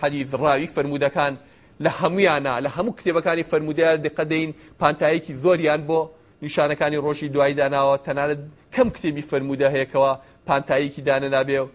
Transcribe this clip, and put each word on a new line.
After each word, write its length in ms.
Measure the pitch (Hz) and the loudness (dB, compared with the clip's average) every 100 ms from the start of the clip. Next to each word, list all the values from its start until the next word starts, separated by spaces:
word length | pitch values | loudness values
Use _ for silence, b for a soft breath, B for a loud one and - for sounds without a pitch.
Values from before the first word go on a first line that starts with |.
حەدیث، 280 | 147 143 135 135 | -4 -2 -4 -2
ڕاوی 260 | 147 139 165 | 0 0 0
فەرموودەکان 580 | - 143 143 139 170 143 135 b b b b | -4 -2 -2 -2 0 -2 -4 b b b b
لە 60 | 156 - | -2 0
هەمویانە، 560 | 180 185 185 147 139 123 | 0 2 2 2 0 -2
لە 60 | 135 160 | -4 -4
هەموو 200 | 220 - | -4 -2
کتێبەکانی 460 | 180 165 170 165 160 | -2 0 0 -2 0
فەرموودەیە 420 | 156 151 156 160 160 | -2 0 2 2 2
دقە 200 | 151 156 156 | 0 -4 -2
دەین، 180 | 160 160 - B - | -2 -4 -8 B -2
پانتاییەکی 520 | 151 151 156 165 160 131 | 0 2 2 0 -2 -2
زۆریان 360 | 175 170 156 151 147 | 2 4 2 0 0
بۆ 120 | 160 160 b b b | -2 -2 b b b
نیشانەکانی 540 | 147 160 147 147 151 151 | -6 0 0 0 0 0
ڕۆژی 240 | 147 147 151 | -2 -4 -4
دوایی 200 | 139 139 143 | 2 2 2
داناوە؟ 340 | 139 139 139 139 - | 0 2 2 2 -2
تەنانەت 340 | 143 147 147 147 b b | -4 -2 -4 -8 b b
کەم 140 | - - - | 0 0 0
کتێبی 260 | 160 147 143 | -6 -6 -4
فەرموودە 380 | 143 139 135 139 | -2 -2 0 2
هەیە 120 | 139 131 | 2 0
کەوا 200 | 135 135 131 B B - | 2 2 0 B B -2
پانتاییەکی 560 | 139 139 135 143 143 | -2 2 0 0 -2
دانە 260 | 139 135 139 | 0 0 0
نابێ 280 | 135 135 135 | 0 0 -2
و 80 | 131 | -4